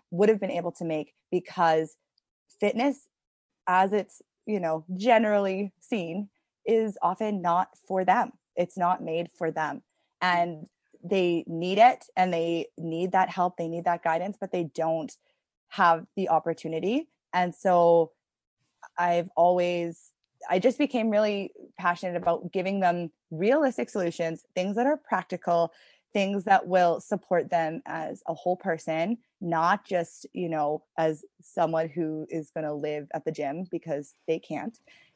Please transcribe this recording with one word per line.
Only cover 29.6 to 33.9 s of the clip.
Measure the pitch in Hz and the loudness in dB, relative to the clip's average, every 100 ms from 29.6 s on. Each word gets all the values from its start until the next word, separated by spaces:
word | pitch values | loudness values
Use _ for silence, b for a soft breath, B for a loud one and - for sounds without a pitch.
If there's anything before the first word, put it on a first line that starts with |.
| 170 202 | 2 0
just, | - 180 165 - - | -2 -4 -4 -10 -14
you | - 170 | -8 -4
know, | 156 147 156 _ - | -2 -2 -4 _ -2
as | 160 151 - _ | -2 -2 -10 _
someone | - - 165 160 165 | -10 -2 0 0 -2
who | 165 156 156 151 | -4 -4 -4 -6
is | 160 151 | -8 -8
gonna | 165 151 | -8 -6
live | 147 151 151 143 | -6 -6 -6 -8
at | 165 | -8
the | 160 | -6
gym, | 156 143 160 185 | -6 -6 -6 -8
because | 170 165 | -10 -6